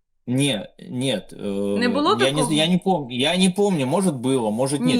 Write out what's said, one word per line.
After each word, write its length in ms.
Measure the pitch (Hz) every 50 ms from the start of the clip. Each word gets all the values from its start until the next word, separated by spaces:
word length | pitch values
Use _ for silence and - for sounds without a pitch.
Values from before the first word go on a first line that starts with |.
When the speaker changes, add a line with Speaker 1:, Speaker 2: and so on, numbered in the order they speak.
| _ _ _ _ - -
Speaker 1:
Не, 400 | 123 131 139 143 123 101 92 - _ - - -
нет, 420 | 123 123 131 135 120 98 - - -
э, 460 | 101 101 101 98 98 101 101 101 104
Speaker 2:
Не 100 | - 247
було 220 | 233 277 294 339
Speaker 1:
я 60 | 415
не 80 | - 403
з-, 80 | 269 277
Speaker 2:
такого? 180 | 302 151 156 160
Speaker 1:
я 140 | 147 156 170
не 100 | 185 175
пом-, 280 | - 190 185 165 143 120
я 260 | 123 120 131 147 175
не 140 | 185 185 190
помню, 360 | 180 202 202 202 190 156 131
может, 280 | 127 147 190 196 185 151
было, 360 | 127 117 127 135 131 113 107
может, 300 | 107 113 131 135 147 143
нет. 140 | - - 127 123